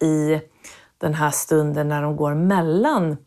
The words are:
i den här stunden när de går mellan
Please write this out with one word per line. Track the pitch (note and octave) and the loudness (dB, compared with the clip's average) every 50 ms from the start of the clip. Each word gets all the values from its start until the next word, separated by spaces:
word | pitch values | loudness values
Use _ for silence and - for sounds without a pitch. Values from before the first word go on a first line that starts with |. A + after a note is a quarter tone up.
i | E3 D#3+ D#3 D#3 D3+ D3+ D#3 D#3 D#3 - _ _ - - - - - _ _ _ | 0 0 2 2 2 0 0 -2 -4 -8 _ _ -20 -20 -20 -20 -20 _ _ _
den | - E3 D3+ | -4 -4 -2
här | D#3+ D#3 D3 | 0 0 -2
stunden | D3 - - - E3 D#3 D3+ D3+ D3 D3+ D3 D3 | -2 -4 -2 0 2 2 2 2 0 -2 -2 -2
när | D3 D3 D3 | -2 -2 -2
de | D3+ D3+ | -2 -2
går | D3 D3+ D3 D3 | -2 -2 -2 0
mellan | D#3 E3+ F#3 G3 F#3 E3 D#3+ D#3 F#3 A#3 D4+ D4+ A3 F3 D#3+ D3+ C#3+ - | 2 2 2 2 2 2 2 2 2 2 2 0 0 0 -2 -2 -6 -8